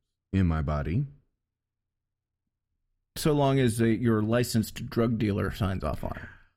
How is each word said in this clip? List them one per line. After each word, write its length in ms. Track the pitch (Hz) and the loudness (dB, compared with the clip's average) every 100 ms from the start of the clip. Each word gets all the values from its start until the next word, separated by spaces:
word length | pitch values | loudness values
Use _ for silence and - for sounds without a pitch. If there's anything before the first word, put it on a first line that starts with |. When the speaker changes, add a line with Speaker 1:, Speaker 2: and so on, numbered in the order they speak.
| _ _ _ | _ _ _
Speaker 1:
in 160 | 95 90 | 2 2
my 140 | 78 | 2
body. 440 | 71 73 71 104 139 - _ _ _ _ _ _ _ _ _ _ _ _ _ _ _ _ _ _ _ - | 0 -2 -2 -2 -4 -8 _ _ _ _ _ _ _ _ _ _ _ _ _ _ _ _ _ _ _ -2
Speaker 2:
So 160 | 160 | 0
long 260 | 147 135 135 | 2 4 4
as, 220 | 123 113 | 2 2
uh, 40 | 113 | 2
your 360 | 113 117 110 | 2 2 2
licensed 680 | 107 120 123 113 104 - 120 | 2 0 0 0 -2 -6 -6
drug 300 | 120 113 110 | -2 0 0
dealer 320 | 104 98 98 | 0 0 -2
signs 320 | - 98 92 | -2 -4 -2
off 180 | 76 - | -4 -6
on 120 | - - | -8 -10
it. 140 | - - _ | -14 -20 _